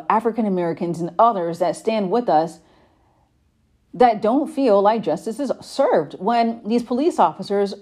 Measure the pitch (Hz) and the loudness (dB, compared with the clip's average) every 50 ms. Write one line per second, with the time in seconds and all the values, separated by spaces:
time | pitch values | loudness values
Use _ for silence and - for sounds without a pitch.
0 | - - 202 220 220 233 220 240 220 202 185 180 175 165 165 - 185 170 165 165 | 2 0 0 2 0 0 -2 -2 -2 0 0 0 -2 -2 -4 -4 -4 -6 -4 -4
1 | 170 170 - 208 226 240 214 185 170 170 165 170 180 165 151 - - - 220 214 | -6 -2 2 4 4 4 4 0 -2 -4 -2 -2 -2 -2 -2 -2 -4 -2 -2 -2
2 | 196 175 208 247 247 185 160 156 165 170 - - _ _ _ _ _ _ _ _ | 0 0 0 0 2 2 2 2 2 0 -4 -14 _ _ _ _ _ _ _ _
3 | _ _ _ _ _ _ _ _ _ _ _ _ _ _ _ _ _ _ - - | _ _ _ _ _ _ _ _ _ _ _ _ _ _ _ _ _ _ 0 2
4 | 247 240 220 196 220 208 254 302 285 - - 269 277 226 196 202 196 208 233 226 | 4 4 4 2 0 0 0 0 -2 -2 -2 0 2 2 4 4 4 4 2 0
5 | - 160 147 190 - 226 214 254 285 226 - - - - - - 277 494 - 175 | -2 -4 -4 -4 -6 -8 -8 -6 -6 -6 -6 -8 -12 -8 -2 0 0 2 2 0
6 | 143 147 - - 185 220 240 233 233 226 226 - - 208 240 240 240 - 247 247 | -2 -4 -8 -6 -4 0 0 0 0 0 -2 -6 -4 -2 -2 -2 -2 -2 -2 0
7 | 302 349 - - 190 160 - - 185 - 196 202 202 196 208 - | 0 0 2 4 2 2 2 -2 -6 -2 -2 0 0 -2 -4 -10